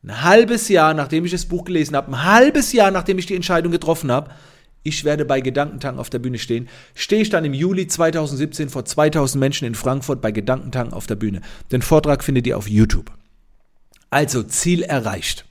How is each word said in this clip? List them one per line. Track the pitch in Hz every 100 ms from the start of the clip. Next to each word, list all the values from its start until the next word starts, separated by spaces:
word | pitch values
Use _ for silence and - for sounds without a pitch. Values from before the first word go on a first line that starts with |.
Ein | - 113
halbes | 156 214 233 233 -
Jahr, | 185 156
nachdem | 156 139 160
ich | 170
das | 175 -
Buch | 175
gelesen | 180 170 147 147
hab, | 139
ein | -
halbes | 165 214 269 294 233
Jahr, | 240 196
nachdem | 190 175 185
ich | 175
die | 185
Entscheidung | 170 175 170
getroffen | 170 - 160 139
hab, | 127 147 - - _ _ _
ich | 156 151
werde | 147 151
bei | 143 135
Gedankentanken | 131 127 147 131 143 127
auf | 120
der | 120
Bühne | 127 120
stehen, | - 117 127 - -
stehe | - - 208
ich | 214
dann | 190
im | 156
Juli | 135 175 185 190
zweitausendsiebzehn | - 165 160 151 135 147 - 147
vor | 135
zweitausend | 113 - 151 156 135 139
Menschen | 135 131
in | 123 110
Frankfurt | 131 135 131 127
bei | 113
Gedankentanken | 107 101 131 - 127 117
auf | 117 -
der |
Bühne. | 104 107 95 - - -
Den | 127
Vortrag | - 156 151 143
findet | - 135 120
ihr | -
auf | 98
YouTube. | 107 110 - - - _ _ _ _ _ _ _ _ _
Also | 139 151 127
Ziel | 107 - 170 175
erreicht. | - 139 107 95 - - -